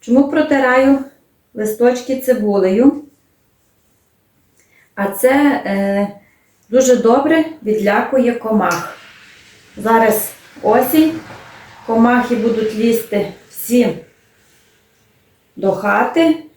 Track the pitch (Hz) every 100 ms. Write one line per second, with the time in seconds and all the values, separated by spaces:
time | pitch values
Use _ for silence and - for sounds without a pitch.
0 | - 254 285 320 302 277 254 254 269 277
1 | - _ _ _ _ - 214 - 240 247
2 | - 254 254 226 208 196 185 196 277 302
3 | - _ _ _ _ _ _ _ _ _
4 | _ _ _ _ _ _ _ _ _ -
5 | 196 - 247 277 285 - 196 196 196 196
6 | 202 - _ _ _ _ _ 240 247 240
7 | 226 262 294 320 311 - 208 208 196 214
8 | - 262 240 226 220 214 175 170 - -
9 | - - - - _ - _ - - 165
10 | 220 - - - - - 208 233 254 311
11 | 320 330 - - - - - - - 226
12 | 233 247 233 233 226 220 214 214 233 220
13 | - 208 165 - _ - - 247 208 -
14 | - _ _ _ _ _ _ _ _ _
15 | _ _ _ _ _ - 196 - 208 202
16 | 247 339 330 311 -